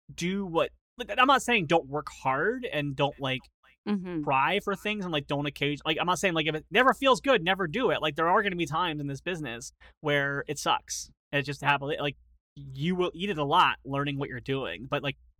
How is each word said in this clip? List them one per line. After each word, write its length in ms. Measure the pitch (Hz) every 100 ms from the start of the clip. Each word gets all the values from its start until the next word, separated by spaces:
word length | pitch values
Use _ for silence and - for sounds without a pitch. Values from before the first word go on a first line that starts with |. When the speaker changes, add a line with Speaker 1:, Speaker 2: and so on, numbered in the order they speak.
| -
Speaker 1:
do 320 | 139 175 196 190
what, 240 | 160 143 - _ -
like, 100 | 240 208
I'm 80 | 262
not 160 | 269
saying 240 | - 233 147
don't 220 | 165 135
work 200 | 143 - -
hard 460 | 135 135 185 254 247
and 240 | 151 143 135
don't, 240 | 143 -
like, 220 | 131 127 - _ _ _ -
Speaker 2:
Mm-hmm. 380 | 208 180 170
Speaker 1:
try 380 | 147 135 147 196
for 160 | 202 196
things 260 | 208 208
and, 80 | 180
like, 160 | 151 143
don't 180 | 143 143
occasion-, 360 | - 143 143 156
like, 120 | 151
I'm 60 | 165
not 100 | 180
saying, 180 | 196 165
like, 120 | 156
if 80 | 156
it 100 | -
never 220 | 190 262
feels 260 | - 269 254
good, 240 | 277 240
never 240 | 165 190 175
do 220 | 208 226
it. 120 | 131
Like, 140 | 156 151
there 140 | 165
are 120 | 202
gonna 140 | 202 175
be 100 | 165
times 360 | 160 175 151
in 60 | 143
this 120 | 135
business 540 | - 175 139 117 - - - _
where 460 | 151 143 143 139 -
it 100 | 147
sucks. 540 | 170 107 - - - _ _
And 80 | 143
it 20 |
just 180 | 139 139
happens, 300 | 143 143 139 -
like, 160 | 143 143 _ _ _ -
you 400 | 139 135 160 185
will 160 | 180
eat 160 | 160 202
it 80 | 156
a 60 |
lot 360 | 143 170 143 104
learning 340 | 127 139 143 139
what 120 | 143
you're 100 | 123
doing, 480 | 110 135 110 85 131
but, 140 | 143
like, 140 | 139 135 - _